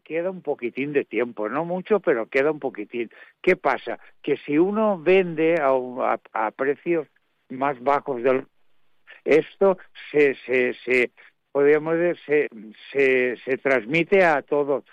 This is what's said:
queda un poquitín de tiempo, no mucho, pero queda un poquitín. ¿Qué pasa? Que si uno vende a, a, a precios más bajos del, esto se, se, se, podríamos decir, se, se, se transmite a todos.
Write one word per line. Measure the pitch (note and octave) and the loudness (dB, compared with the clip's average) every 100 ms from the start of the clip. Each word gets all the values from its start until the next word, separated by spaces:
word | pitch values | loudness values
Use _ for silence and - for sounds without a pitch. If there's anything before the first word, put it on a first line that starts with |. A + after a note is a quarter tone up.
queda | - D#3+ F3+ | -8 -6 -4
un | F#3 | -6
poquitín | D3 C#3 A#2+ B2 C#3+ | -6 -6 -6 -6 -2
de | C#3+ | -2
tiempo, | - A2 B2 G#2+ G#2 | -2 -4 -4 -4 -6
no | C3+ | -4
mucho, | E3+ F#3 - G#3 | -4 -6 -2 -2
pero | F3+ A#2+ A2 | 0 -2 -2
queda | C3+ D3 | 0 0
un | D3+ | -2
poquitín. | C3+ G2 G2+ A#2+ A2 - - _ | -6 -8 -10 -8 -8 -12 -20 _
¿Qué | - - | -2 0
pasa? | D3 A#2 - G#2 - _ | 0 -4 -6 -12 -14 _
Que | - C#3 - | -6 -6 -2
si | D3 | 0
uno | F#3 G#3 A3 F#3 | 2 0 0 0
vende | D3+ F#3+ F3+ D#3 D#3+ E3+ | 2 2 2 0 0 2
a, | C#3 | 0
a, | C3+ B2+ B2+ A2+ A2+ - A2 A2 | 0 -2 -4 -4 -4 -6 -6 -6
a | |
precios | - C3+ C#3+ E3+ E3+ C#3+ _ _ _ _ | -4 -4 -4 -4 -4 -4 _ _ _ _
más | C3 C#3 B2+ | -4 -4 -2
bajos | B2+ C#3+ - A#2+ | 0 0 -2 -2
del, | B2+ C3 - _ _ _ _ _ _ - | 0 0 -4 _ _ _ _ _ _ -10
esto | - D3+ D3 - G3 F#3 - - - | 2 2 2 0 2 2 -6 -20 -4
se, | D3 C#3+ A#2+ - | 2 2 0 -2
se, | B2+ B2 A#2 | 0 0 -4
se, | - B2+ A#2 - - _ _ | -2 0 0 -4 -20 _ _
podríamos | C#3 C#3+ D3+ D#3 E3 | 2 4 4 2 0
decir, | F3 D#3 | 0 -2
se, | - D3+ B2+ A2 G#2+ - - | 0 0 0 -6 -18 -20 -6
se, | C#3 C3+ C3 B2+ A2 | 0 2 4 2 -2
se | - C3 | -4 -4
transmite | C3+ C3 G#2+ E3 E3 G3 | 0 0 0 -2 2 4
a | F3 C#3+ | 4 2
todos. | - D3 C#3+ C3 - | 0 -2 0 -2 -6